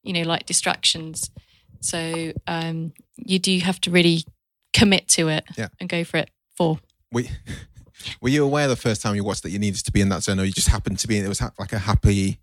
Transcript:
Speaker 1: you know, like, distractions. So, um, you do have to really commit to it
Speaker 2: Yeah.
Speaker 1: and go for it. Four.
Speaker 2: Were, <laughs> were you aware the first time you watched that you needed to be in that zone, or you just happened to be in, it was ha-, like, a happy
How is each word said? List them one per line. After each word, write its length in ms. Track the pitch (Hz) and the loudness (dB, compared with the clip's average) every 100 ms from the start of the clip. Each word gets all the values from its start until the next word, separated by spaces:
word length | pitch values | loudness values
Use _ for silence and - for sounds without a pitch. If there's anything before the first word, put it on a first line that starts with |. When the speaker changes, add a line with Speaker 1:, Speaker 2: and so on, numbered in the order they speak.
Speaker 1:
you 120 | - | -2
know, 80 | 175 | -2
like, 240 | 165 165 - | 0 -2 0
distractions. 840 | - 185 - - 165 160 156 - - _ _ _ - | -2 0 0 0 -2 -6 -10 -10 -12 _ _ _ -10
So, 520 | - 170 165 165 160 - - | -6 -4 -4 -4 -6 -8 -6
um, 460 | 165 165 165 160 - _ - | -4 -4 -4 -6 -10 _ -16
you 220 | - 185 | 0 2
do 200 | 190 185 | 4 2
have 200 | 180 180 | 0 -2
to 80 | - | 2
really 340 | 180 170 165 - _ _ _ _ | 4 6 4 -2 _ _ _ _
commit 340 | - 208 190 - | 4 6 4 2
to 200 | - 160 | 2 2
it 160 | 156 - - | 0 -4 -10
Speaker 2:
Yeah. 100 | 107 _ | -10 _
Speaker 1:
and 80 | 180 | -6
go 140 | 170 | -4
for 140 | 170 165 | -2 -4
it. 140 | - _ _ - | -4 _ _ -2
Four. 220 | 165 156 _ _ _ | 0 0 _ _ _
Speaker 2:
Were, 120 | 120 123 - - - - | -4 -4 -10 -10 -14 -14
<laughs> 500 | - - _ - - | -20 -20 _ -16 -4
were 80 | 123 | 0
you 120 | 143 | 2
aware 240 | 139 147 143 | 2 2 2
the 80 | 120 | 0
first 260 | 120 107 | 0 0
time 120 | 110 101 | 0 -2
you 60 | |
watched 180 | 101 92 | -2 -4
that 80 | 85 | -6
you 80 | 98 | -2
needed 260 | 104 95 | -2 -2
to 80 | - | 0
be 80 | 101 | 2
in 80 | 98 | 2
that 140 | 92 | 2
zone, 180 | - 95 | 0 0
or 40 | |
you 80 | 95 | 0
just 160 | 95 - | 0 0
happened 300 | 110 117 92 | 0 -2 -4
to 80 | - | -2
be 100 | 107 | 0
in, 60 | 98 | 0
it 20 | |
was 120 | 98 | -4
ha-, 100 | 117 - | -6 -6
like, 140 | - | -6
a 40 | 110 | -4
happy 580 | 95 110 117 98 98 - | 2 4 4 4 0 -2